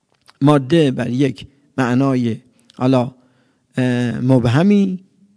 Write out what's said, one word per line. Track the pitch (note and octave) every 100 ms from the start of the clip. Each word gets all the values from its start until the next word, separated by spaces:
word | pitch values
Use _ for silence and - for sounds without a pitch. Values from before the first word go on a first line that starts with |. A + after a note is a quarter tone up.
| _ _ _ -
ماده | C#3+ D3 B2+ E3 D3
بر | B2+ B2
یک | B2 C#3 - - _ _ -
معنای | B2 B2 C#3 B2+ A#2 G#2+ _ _ _
حالا، | - B2+ C3 A#2+ - _ _ _ _ _ -
اه، | B2+ B2 A#2+ A2+
مبهمی | B2+ C3 A#2 C3 G3 G3+ G3 F#3 _ _ _